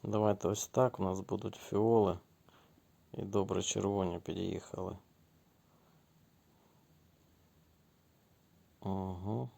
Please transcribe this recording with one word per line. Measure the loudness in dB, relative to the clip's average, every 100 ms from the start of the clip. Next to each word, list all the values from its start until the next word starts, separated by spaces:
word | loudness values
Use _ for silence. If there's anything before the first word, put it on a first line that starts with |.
| 0
Давайте | 2 4 4 0
ось | -2 -2
так, | 2 2 2
у |
нас | -2 -2
будуть | -4 -4 -6 -10
фіоли. | -2 2 6 6 6 2 _ _ _ -20 -20 _ _ _ _
І | -8
добре, | -2 0 2 0
червоні | 0 0 0 2 0 -2
під'їхали. | -6 -4 -4 -4 -8 -8 -6 -8 _ _ _ _ _ _ _ _ _ _ _ _ _ _ _ _ _ _ _ _ _ _ _ _ _ _ _ _ _ _ _ _ _ _ _ -20 _ _
Угу. | -4 -2 -2 -4 -4 -4 -4